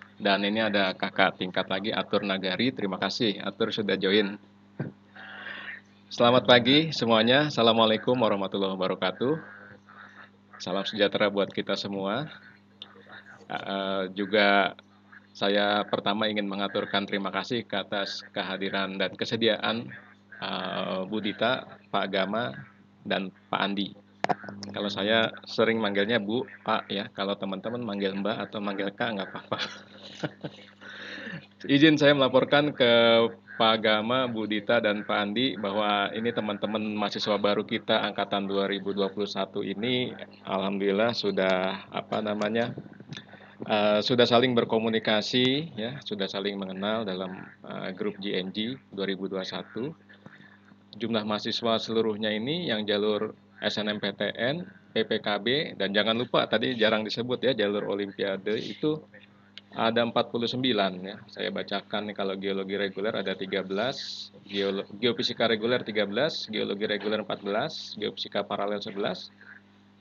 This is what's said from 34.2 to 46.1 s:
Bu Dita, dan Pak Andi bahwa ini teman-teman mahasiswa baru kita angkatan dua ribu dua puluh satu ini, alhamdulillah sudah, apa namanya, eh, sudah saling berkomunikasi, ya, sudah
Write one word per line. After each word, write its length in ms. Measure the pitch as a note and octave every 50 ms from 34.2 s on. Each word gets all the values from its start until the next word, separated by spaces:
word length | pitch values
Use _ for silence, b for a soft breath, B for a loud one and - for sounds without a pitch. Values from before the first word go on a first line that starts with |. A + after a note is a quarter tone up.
| C3 A#2+
Bu 160 | A#2 G#2+ G#2+
Dita, 400 | G#2 G#2+ G#2+ G2+ - A#2+ A#2+ A2
dan 160 | G#2+ G#2 G#2+
Pak 160 | G#2 - G#2+
Andi 400 | G#2 G#2 G2+ G#2 A2+ B2+ C3+ -
bahwa 560 | F#2+ G#2+ G2+ G2 G#2+ G#2+ G#2 G#2 G2+ G2+ F#2+ -
ini 160 | A2 A2 A#2+
teman-teman 640 | A#2 - A2 G#2+ G#2 G2+ - G#2 G#2+ A2 G#2+ G#2+ G#2
mahasiswa 480 | G2+ G#2 G2+ - A2 - A2 G#2 G2+
baru 240 | G2+ G2+ G#2 G#2+ G#2
kita 400 | - A#2 A2 - - A2 A2 G#2+
angkatan 400 | G#2+ G2 - G2+ - - G2+ G2+
dua 240 | G2 G2 G2 G2 G2
ribu 240 | G2+ G2 F#2+ G2 G2
dua 160 | G2 G2 F#2+
puluh 160 | - G#2 G2+
satu 400 | G2+ - G2 G2 F#2+ - G#2 G#2
ini, 480 | G2 G2 G2 G#2+ B2 B2+ B2+ B2+ A#2 - - - - - - -
alhamdulillah 720 | - G2 F#2+ F#2+ F#2+ G2+ G2 G2 G2+ F#2+ G2 A2 A#2+ A#2+
sudah, 720 | - - G2+ F#2+ F#2+ F#2+ F#2+ F#2+ F#2 F#2 F#2+ F#2+ G2 - -
apa 320 | - F#2 G2 - A2 G#2+
namanya, 560 | G#2+ G#2+ G#2 G#2 G#2+ G#2 A2 A#2 A#2 B2 - - - - - - - B B B B B B B B B B B -
eh, 400 | - A2+ G#2+ G#2 G#2+ G#2 G#2 G#2
sudah 240 | - C3 A#2+ B2 A2
saling 240 | A#2+ A#2 B2 B2+ B2
berkomunikasi, 1200 | A#2 A#2 - A2+ A2+ A2 A#2 A2 A2 G#2+ - A2 G#2+ G#2 - - B2+ B2+ B2+ C3 C#3+ D#3+ E3 C3+
ya, 240 | A2+ G#2+ A#2+ C3+ C#3+ -
sudah 240 | -